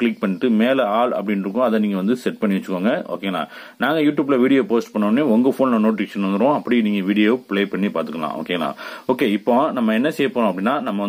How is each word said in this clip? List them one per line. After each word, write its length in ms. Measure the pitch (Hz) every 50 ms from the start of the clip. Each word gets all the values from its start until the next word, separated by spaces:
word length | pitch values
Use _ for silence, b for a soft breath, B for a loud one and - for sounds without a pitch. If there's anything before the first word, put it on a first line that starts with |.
| 120
click 180 | 117 107 - 113
பண்ணிட்டு 260 | 98 92 85 135 127 110 107
மேல 240 | 117 127 135 135 120 101 104 117
ஆல் 160 | 123 127 - -
அப்படின்னு 240 | 98 104 104 98 92
இருக்கும், 180 | 98 98 120 127 117
அதை 100 | 110 107 107
நீங்க 120 | 104 101 92
வந்து 160 | 92 104 127 123 -
செட் 140 | 98 82 - 113
பண்ணி 160 | 104 95 92
வச்சுக்கோங்க. 340 | - - 92 90 92 117 147 185 - - 87
ஓகேங்களா? 280 | 87 95 98 92 82 76 B B B B B B B 117
நாங்க 200 | 135 156 160 147 147
YouTube-ல 300 | 151 156 143 139 139 123 123
video 220 | 131 139 135 113 95 117
post 200 | 117 110 - -
பண்ண 180 | 107 104 107
உடனே 140 | 113 139 156 135 110
உங்க 180 | 117 123 139 139 -
போன்ல 220 | 135 131 120 110 107
notification 420 | 110 110 95 101 - - 101 98 95
வந்துரும், 260 | 101 98 117 143 147 139
அப்படி 220 | - - 123 120 110 104
நீங்க 120 | 104 101 92 98
video 240 | 101 104 104 104 123 127 - -
play 160 | 101 101 101 95 -
பண்ணி 180 | 92 101 101 82
பாத்துக்கலாம். 400 | 85 78 76 76 82 78 76 - 80 82
ஓகேங்களா? 280 | 87 90 85 76 69 67 B B B B B B - 127
ஓகே, 140 | 127 147 107 101 101
இப்போ 180 | - 127 120 127 151 151 - 131
நம்ம 200 | 117 110 110 110
என்ன 120 | 131 160 160 -
செய்ய 100 | 139 123 -
போறோம் 140 | 123 113 101 87
அப்படின்னா, 240 | 95 98 120 139 151 220 123
நம்ம 100 | 101 101 101